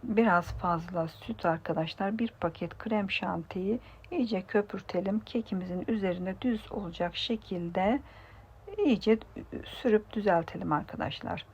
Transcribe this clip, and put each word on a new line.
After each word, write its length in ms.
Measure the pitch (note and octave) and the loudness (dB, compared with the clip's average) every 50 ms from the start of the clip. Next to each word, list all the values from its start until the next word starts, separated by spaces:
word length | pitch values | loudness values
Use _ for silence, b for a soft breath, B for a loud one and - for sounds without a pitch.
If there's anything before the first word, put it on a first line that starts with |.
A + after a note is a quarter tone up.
| - | -2
biraz 480 | - A3 G#3 A3+ A3 F3+ F3 E3+ - | 2 4 6 6 8 6 4 4 2
fazla 560 | - - - F3+ F3 E3 E3+ F3 F#3 E3+ D#3+ E3 | -6 -2 0 0 0 0 -2 -4 -2 -2 -2 -2
süt 380 | - - - - A3+ G#3+ - | -4 -10 -10 -10 -10 0 2
arkadaşlar. 720 | F3+ D#3+ E3 - - E3+ - D#3+ D#3+ - - G3 G3 G#3+ A3 | 2 2 2 0 -2 0 0 0 -2 -2 -2 -2 -2 0 0
Bir 120 | A#3 A3+ | -2 -2
paket 460 | - - - E3+ E3 - F3 E3+ - - | -2 -2 -4 -4 -2 -2 -6 -6 -6 -8
krem 340 | - A3+ A3 G#3+ G3+ F#3+ | -4 0 0 0 0 0
şantiyi 680 | - - - F3 F3 F3 D#3+ - - F#3 F#3 G3 A3+ B3 B B B B B B | -2 -2 -2 -2 -2 -4 -4 -6 -6 -2 0 0 0 -2 B B B B B B
iyice 300 | F4+ F4+ B3 A3 A3 F#3 | -2 0 0 0 0 -2
köpürtelim. 800 | F#3 - - G#3 G3+ G#3 - G3 - - - F3+ G3 G3 G3+ A3 | -2 2 2 2 2 2 -4 -10 -8 -2 -2 0 0 2 0 0
Kekimizin 680 | - - - A#3+ A3+ - - F#3 F3+ F#3 F3+ F3+ - - | -2 -2 -4 -4 -2 -2 -4 -4 -4 -4 -4 -4 -2 0
üzerine 480 | A3+ G#3+ G3 F#3 F3 F3+ F3+ F#3 F#3+ F#3+ | 0 0 2 0 0 0 -2 -4 -4 -2
düz 300 | - B3+ A#3 G#3+ - - | 0 0 0 0 -4 -6
olacak 440 | - - G3+ E3+ E3+ - F3 F3 - | -6 -6 -6 -6 -4 -2 -2 -2 -2
şekilde 840 | - - - A#3 A3 - - G3 F3 E3+ E3+ F3 F#3 F#3 G3+ A#3+ C#4+ B B B B B B B B B B B - - - G4+ G#4+ | -4 -2 -2 -2 -4 -2 -4 -4 -4 -2 -2 0 2 4 4 4 2 B B B B B B B B B B B -20 -16 -12 -2 0
iyice 400 | G#4 D4+ A#3+ F#3+ - G#3+ A3 A3 - - - - - - - - - | 4 4 4 4 6 4 4 4 2 -10 -14 -14 -12 -10 -10 -10 -10
sürüp 480 | - - - - B3+ G#3+ G#3+ G#3+ - - | -10 -12 -2 2 4 4 4 4 2 -6
düzeltelim 580 | A3 G3+ G#3 F3+ E3 E3 - - - F#3 E3+ | 0 2 4 4 4 2 0 -6 -6 -2 0
arkadaşlar. 760 | D3+ D3 D#3+ - - - - D3 D3 - - - - - - - | 0 0 0 -4 -6 -4 -4 -4 -4 -6 -6 -6 -6 -6 -8 -14